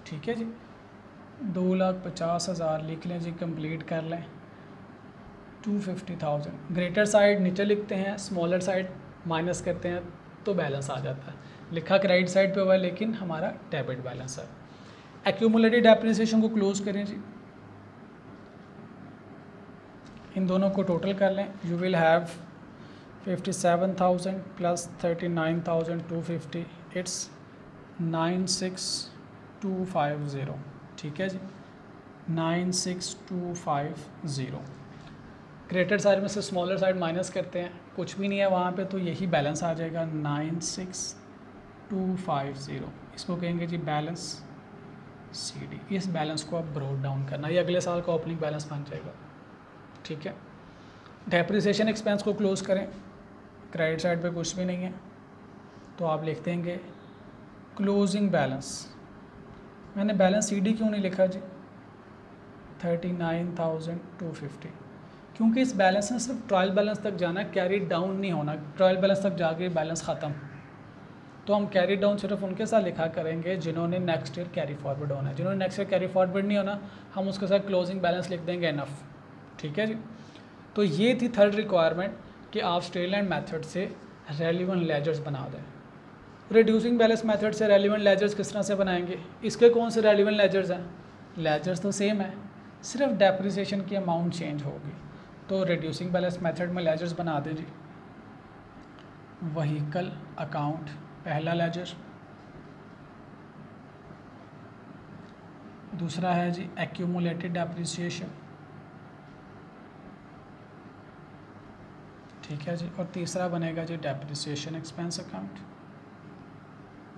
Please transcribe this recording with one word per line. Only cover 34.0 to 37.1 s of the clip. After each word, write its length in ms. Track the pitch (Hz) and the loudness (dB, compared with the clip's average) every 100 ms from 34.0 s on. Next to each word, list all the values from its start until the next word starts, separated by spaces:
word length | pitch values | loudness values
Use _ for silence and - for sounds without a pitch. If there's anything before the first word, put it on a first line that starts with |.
| - - 160 | -12 -10 -6
ज़ीरो। 340 | 135 127 147 - - - - - - - - - - - | -4 -4 -6 -10 -14 -16 -16 -18 -18 -18 -18 -20 -20 -4
ग्रेटर 280 | 180 180 202 | 2 4 6
साइड 200 | 202 190 | 6 6
में 80 | 196 | 4
से 140 | 202 | -2
smaller 340 | 196 180 180 190 | -2 0 0 2
side 200 | 190 185 | 4 4
minus 300 | 170 | 2